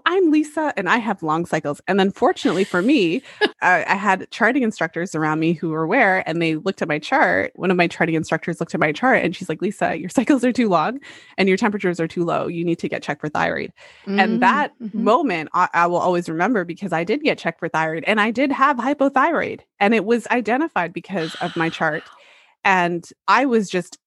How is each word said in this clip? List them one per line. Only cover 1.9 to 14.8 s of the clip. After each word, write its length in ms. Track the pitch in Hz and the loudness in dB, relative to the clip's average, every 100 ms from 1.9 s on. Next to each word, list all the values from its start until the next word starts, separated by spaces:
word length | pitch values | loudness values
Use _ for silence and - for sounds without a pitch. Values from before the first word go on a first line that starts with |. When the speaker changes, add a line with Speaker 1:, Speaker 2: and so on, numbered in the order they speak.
| 196 | 2
Speaker 1:
then 120 | 196 | 0
fortunately 520 | - 294 370 277 175 | 2 0 2 0 0
for 180 | 196 180 | 0 0
me, 400 | 208 294 170 214 - - | 2 2 2 -2 -6 -4
Speaker 2:
<laughs> 200 | 359 - | -4 0
Speaker 1:
I, 220 | 170 180 - | 2 2 2
I 80 | 190 | 0
had 340 | 202 190 - | 2 0 -2
charting 320 | - 226 269 | 0 2 2
instructors 500 | 247 - 165 170 170 | 0 -2 -4 -4 -6
around 260 | 160 156 156 | -2 -2 0
me 140 | 160 | 0
who 160 | 165 170 | 0 -2
were 140 | 156 | -2
aware, 400 | 160 247 208 185 - | 0 2 4 2 0
and 140 | 165 | -2
they 140 | 165 156 | 0 -2
looked 260 | 190 196 | -4 -4
at 60 | 175 | -2
my 120 | 151 | -4
chart. 520 | - 277 214 175 - - | -2 0 2 2 -2 -4
One 160 | 185 | -2
of 60 | 180 | 2
my 100 | 170 | 0
charting 280 | - 165 160 | 0 0 0
instructors 440 | 170 160 - 165 | -2 -4 -4 -6
looked 140 | 165 | -4
at 60 | 190 | -2
my 120 | 151 | -2
chart 320 | 147 262 226 | 0 2 2
and 120 | 165 175 | 0 -4
she's 140 | 185 | -8
like, 120 | 160 | -6
"Lisa, 340 | 185 - - 170 | -6 -4 -4 -4
your 140 | 180 | -6
cycles 340 | - 233 277 247 | -2 2 2 2
are 80 | |
too 160 | 240 226 | 0 2
long 300 | 170 165 262 - - - - | 2 0 -6 -14 -20 -10 -2
and 120 | 190 | 2
your 80 | 190 | 2
temperatures 420 | 226 202 190 170 | 0 0 -2 -2
are 80 | 165 | -2
too 160 | - | -2
low. 240 | 170 151 - | -2 -2 -2
You 160 | 170 | -4
need 160 | 170 170 | -2 -2
to 100 | 156 | -4
get 140 | - | -6
checked 180 | - 147 | -6 -6
for 80 | 151 | -4
thyroid." 440 | 165 165 82 - - - - - | -2 -2 -2 -8 -14 -20 -16 -4
And 140 | 202 | 0
Speaker 2:
Mm, 200 | 190 233 | 2 2
Speaker 1:
that 400 | 226 269 285 | 2 2 -2
Speaker 2:
mm-hmm. 240 | - | -6